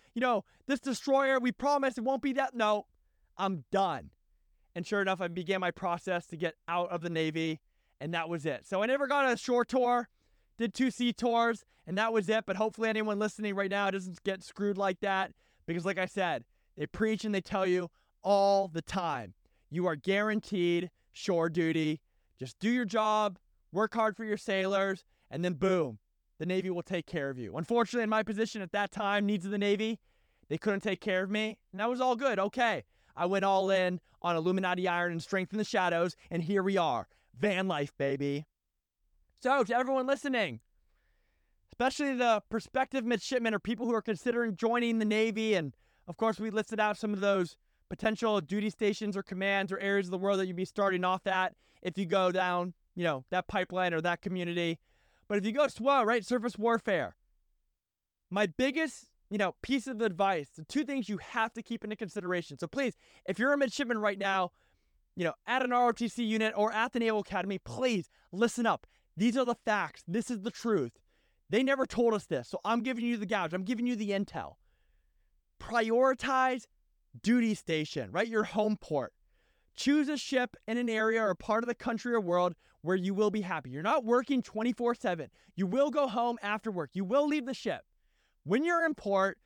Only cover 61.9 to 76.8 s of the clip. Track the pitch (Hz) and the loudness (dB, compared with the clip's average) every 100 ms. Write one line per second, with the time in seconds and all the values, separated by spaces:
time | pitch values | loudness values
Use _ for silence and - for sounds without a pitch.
61.9 | 214 202 208 180 180 170 139 165 262 262 | -8 -8 -6 -4 -4 -4 -8 -8 -2 -4
62.9 | - _ - - 190 254 285 269 - 262 | -4 _ -12 -8 -2 2 2 2 0 -2
63.9 | 226 208 196 196 190 180 - _ _ _ | -2 -2 0 0 0 0 -4 _ _ _
64.9 | _ _ - 170 - - 247 254 247 240 | _ _ -4 -4 -4 -2 0 2 4 2
65.9 | 226 233 - 226 220 220 208 214 220 233 | 2 -2 -2 0 2 0 2 0 0 -2
66.9 | 247 226 220 202 196 190 190 - 120 262 | 0 0 0 -2 -4 -4 -6 -8 -2 0
67.9 | 220 - _ _ 180 226 - 233 165 - | 0 -2 _ _ 0 0 2 0 0 -4
68.9 | _ _ - 220 240 247 233 - 208 160 | _ _ 0 2 2 0 -2 0 0 -2
69.9 | - - 190 - 233 196 - 233 202 120 | -8 -4 -2 -2 -4 -6 -6 0 2 0
70.9 | - _ _ _ _ - 196 262 269 262 | -6 _ _ _ _ -2 0 2 0 0
71.9 | 202 233 214 - 147 120 185 196 233 233 | 0 2 0 -2 -4 -4 -6 -2 0 -2
72.9 | 240 240 233 202 214 170 180 185 233 240 | -2 -2 -2 -2 -2 -2 -4 -4 -2 -2
73.9 | 233 208 196 202 - 80 - _ _ _ | -2 -2 -2 -4 -6 -10 -14 _ _ _
74.9 | _ _ _ _ _ _ - - 233 226 | _ _ _ _ _ _ -18 -4 0 2
75.9 | 233 262 262 - 262 262 254 - _ | 4 4 4 0 2 2 0 -6 _